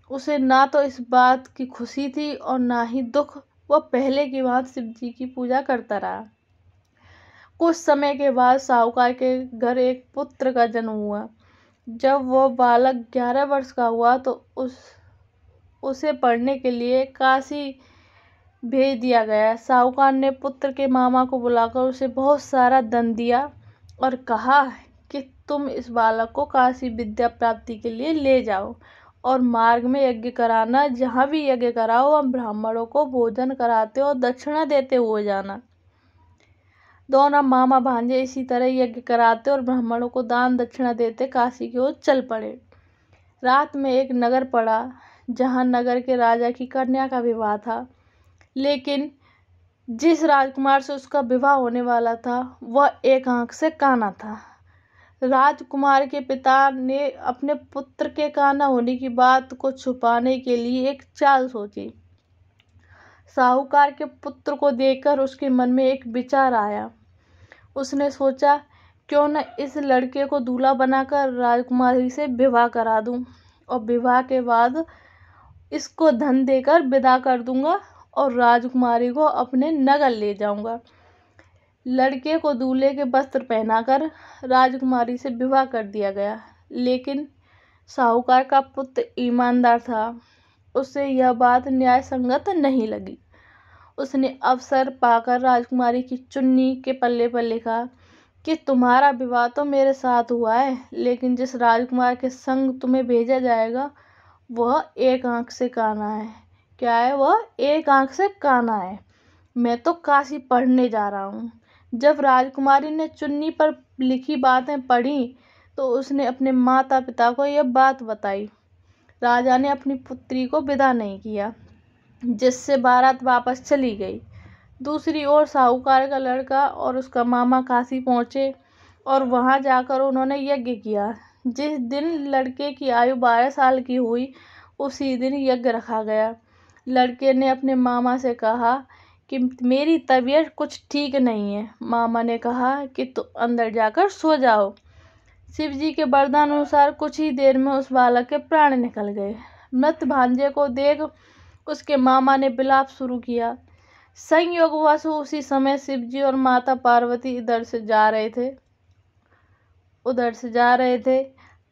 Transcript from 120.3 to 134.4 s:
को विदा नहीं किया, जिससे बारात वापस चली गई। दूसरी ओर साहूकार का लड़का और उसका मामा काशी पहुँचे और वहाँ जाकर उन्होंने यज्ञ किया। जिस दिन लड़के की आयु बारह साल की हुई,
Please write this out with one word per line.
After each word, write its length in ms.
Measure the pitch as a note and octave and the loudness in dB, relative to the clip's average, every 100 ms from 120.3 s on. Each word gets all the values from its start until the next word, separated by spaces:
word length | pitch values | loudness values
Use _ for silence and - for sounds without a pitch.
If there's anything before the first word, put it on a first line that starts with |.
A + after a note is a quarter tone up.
| B3+ B3+ | -6 -2
को 160 | D4+ | -2
विदा 320 | C#4 C4+ C4+ | -2 2 2
नहीं 260 | A#3+ G#3 G3 | 2 -4 -10
किया, 340 | A3 G#3 G3+ A3 - _ _ _ _ _ B3 | -10 -6 -6 -10 -20 _ _ _ _ _ -6
जिससे 520 | G#3+ B3+ B3+ - C#4 | 0 0 0 -2 0
बारात 460 | B3 B3 C4 B3+ | 4 4 4 2
वापस 380 | B3+ B3 B3 B3+ | 0 0 0 -6
चली 340 | - C#4+ B3+ G3+ | -2 0 0 -4
गई। 260 | F#3+ G#3 - - - - _ _ | -8 -10 -16 -20 -20 -20 _ _
दूसरी 440 | C4+ D4+ E4 D#4 C#4+ | -8 -6 -4 -4 2
ओर 200 | D4 D4 | 4 4
साहूकार 640 | C#4+ B3+ B3+ C4 C4 C4+ | 4 4 2 4 2 2
का 100 | C4+ | -2
लड़का 500 | C4 B3+ C4 C4+ C#4 | -2 -4 -2 0 0
और 300 | - B3+ B3+ | -2 -4 -4
उसका 260 | C4 B3+ | -4 -2
मामा 380 | A#3+ B3 B3 C4 | 0 2 2 2
काशी 380 | C4 B3 B3 C4 | 2 -2 -2 -4
पहुँचे 560 | B3+ B3 A#3+ C#4 C4+ C4+ _ _ _ _ - | -2 -2 -2 -2 -4 -4 _ _ _ _ -2
और 160 | C4+ | 0
वहाँ 360 | C4 B3 B3+ C4+ | 2 2 2 2
जाकर 400 | C4+ B3+ B3+ C4 | 2 0 0 0
उन्होंने 380 | C4+ C4 C4 C#4 | 0 0 -2 -2
यज्ञ 360 | C4+ C#4 A#3+ A3+ | -2 -4 -4 -8
किया। 400 | G#3+ G#3 G#3 G#3+ - _ B3+ | -4 -4 -4 -6 -16 _ -8
जिस 320 | A#3+ D4 D4+ | -6 -6 -4
दिन 480 | A#3 C#4 D#4+ D#4+ C#4 | -4 -4 -4 -4 -2
लड़के 440 | C4+ C4 C4 C#4+ | -2 -2 -6 -8
की 180 | C4+ C#4 | -6 -2
आयु 260 | A#3+ A#3+ C4 | 2 2 2
बारह 340 | A#3+ A#3 B3+ | 2 4 2
साल 320 | C#4 C4 C4 | 2 2 2
की 140 | B3+ B3+ | 0 -2
हुई, 380 | A#3 A#3+ C4 - | -2 -2 -4 -10